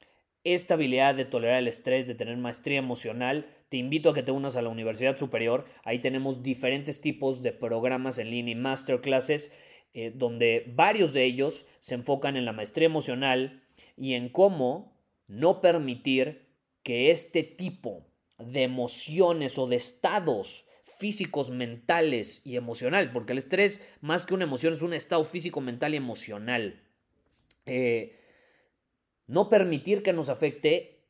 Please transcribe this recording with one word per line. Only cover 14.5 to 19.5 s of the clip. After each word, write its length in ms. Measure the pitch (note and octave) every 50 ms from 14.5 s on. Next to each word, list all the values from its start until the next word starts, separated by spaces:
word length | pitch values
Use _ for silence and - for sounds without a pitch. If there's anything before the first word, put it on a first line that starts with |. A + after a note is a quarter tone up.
| F#3 D3 B2+ B2 D3 F#3+ - - _ _ _ _ _ _ _
no 340 | - G2 A#2+ D3+ F3+ F#3+ F#3
permitir 880 | F#3 F3 E3+ E3 C#3+ C3 A#2+ A#2+ - C#3 C3 C3 C3 D3+ D#3 - _ _ _ _ _ _ _ _
que 280 | - - A#2+ B2 B2+ D#3
este 320 | E3+ - - - - E3
tipo 640 | D3+ - - - F#3 F3+ - - - A2+ F#2 D#2+ - _ _ _ _ _ _ -
de 240 | A#2 A#2+ C3 C#3
emociones 960 | B2+ B2+ B2+ B2+ A#2+ A#2+ - - - D3+ D#3 F#3 F#3 F3 E3 D#3 C#3+ B2+